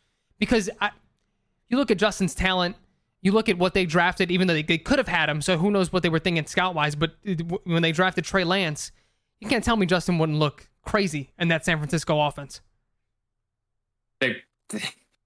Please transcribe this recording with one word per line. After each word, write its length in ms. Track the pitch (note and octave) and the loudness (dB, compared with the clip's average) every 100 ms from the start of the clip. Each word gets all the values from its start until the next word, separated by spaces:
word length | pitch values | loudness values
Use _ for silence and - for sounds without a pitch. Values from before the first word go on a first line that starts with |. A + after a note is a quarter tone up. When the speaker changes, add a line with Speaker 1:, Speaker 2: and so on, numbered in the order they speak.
| _ _ _ - | _ _ _ -6
Speaker 1:
Because 320 | G#3+ A#3 F#3 - | 0 0 0 -4
I, 100 | G#3 - _ _ _ _ _ _ - | -6 -6 _ _ _ _ _ _ -4
you 80 | B3 | 0
look 120 | C#4 | 0
at 60 | F#3 | 2
Justin's 380 | G#3+ - F#3 - | 0 0 -2 0
talent, 400 | F#3 F#3 F3 - _ _ _ _ | 0 0 -2 -4 _ _ _ _
you 100 | F#3 | 0
look 180 | A3 A3 | 2 2
at 80 | F3+ | 2
what 160 | F3+ | 2
they 140 | G3 F#3 | 2 2
drafted, 420 | E3+ F3 F3+ F3+ | 2 2 0 0
even 160 | F3+ F#3 | 2 2
though 60 | |
they, 80 | D#3+ | 2
they 160 | D#3 E3 | 0 -2
could 220 | - C#4 | 2 0
have 80 | - | 2
had 220 | E3+ D#3 | 0 0
him, 120 | D3+ | 0
so 160 | D#3+ E3+ | 0 0
who 140 | G3+ | 2
knows 200 | G3+ F3+ | 2 0
what 120 | F#3 | 0
they 60 | E3+ | 0
were 100 | D#3+ | 0
thinking 260 | F#3 E3 D3+ | 0 -2 -2
scout-wise, 480 | - F#3 E3 D3 | -2 -2 0 -2
but 220 | D3 E3 - | 0 -4 -4
it, 160 | G#3 E3 | -6 -4
w-, 200 | E3+ F#3 | -4 -6
when 180 | F3+ E3+ | -2 0
they 100 | E3 | 2
drafted 320 | D#3+ F#3 F3+ | 2 0 0
Trey 200 | D#3 F#3+ | -2 -2
Lance, 480 | F3 F#3+ E3+ D3 - - _ _ _ _ | 0 0 0 -4 -10 -16 _ _ _ _
you 80 | G#3 | -4
can't 160 | A#3+ | -2
tell 120 | A#3+ A3+ | 0 0
me 100 | F3 | 2
Justin 320 | F3+ F3 E3+ | 2 2 0
wouldn't 180 | D#3+ D3+ | 0 2
look 320 | D3+ - - _ | 0 -2 -16 _
crazy 480 | - G#3+ G3 D3 C3+ - | -2 0 0 -4 -10 -4
in 80 | E3+ | 0
that 180 | D#3+ - | 0 0
San 140 | D#3+ | -2
Francisco 420 | D3 E3 - D3+ | -2 -4 0 0
offense. 400 | D3 C#3+ C#3 - _ _ _ _ _ _ _ _ _ _ _ _ _ _ _ _ | 0 -4 -14 -18 _ _ _ _ _ _ _ _ _ _ _ _ _ _ _ _
Speaker 2:
They, 240 | C3 - - _ - | -4 -4 -12 _ -12
they, 140 | G#3 - - _ _ | -10 -10 -12 _ _